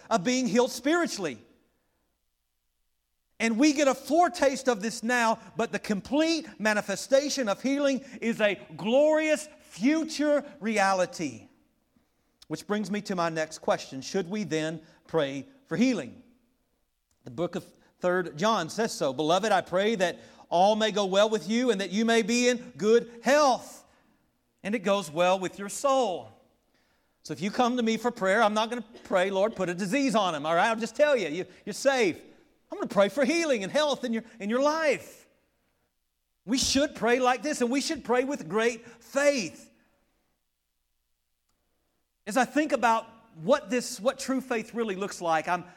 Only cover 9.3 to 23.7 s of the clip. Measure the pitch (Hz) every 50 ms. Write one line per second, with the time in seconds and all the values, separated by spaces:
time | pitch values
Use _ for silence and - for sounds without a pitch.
9.3 | 302 302 - - - - - - - 165 208 277 311 330 302 320 - - 294 302
10.3 | 294 277 277 - - - 190 226 220 208 190 196 196 185 180 175 - - 160 135
11.3 | 117 104 - - _ _ _ _ _ _ _ _ _ _ _ _ _ _ _ _
12.3 | _ _ _ - 156 156 - - 208 214 208 170 208 202 202 - 196 180 170 170
13.3 | 160 160 156 156 - - - - 202 - - - 135 135 131 - - 190 185 165
14.3 | 208 214 202 139 156 156 156 156 135 156 - - _ _ _ - - 160 143 135
15.3 | 139 139 127 - - _ _ - 160 185 247 262 247 170 151 110 - - - _
16.3 | _ _ _ _ _ _ _ _ _ _ _ _ _ _ _ _ _ _ - 127
17.3 | 120 117 175 170 - 175 - - - _ _ _ _ _ - 180 180 185 180 160
18.3 | 151 151 196 220 226 196 165 151 - 208 226 - - - 165 139 127 139 156 151
19.3 | 175 190 202 214 202 175 165 - 170 185 202 220 233 185 185 170 - - - -
20.3 | - - - - 160 170 190 208 220 214 220 214 185 208 202 185 185 196 214 220
21.3 | 220 208 156 185 220 240 262 247 214 190 196 180 180 214 226 226 226 226 226 185
22.3 | 240 240 247 247 247 240 - - - - 196 214 226 233 233 - - - - 247
23.3 | 277 302 302 262 233 - - -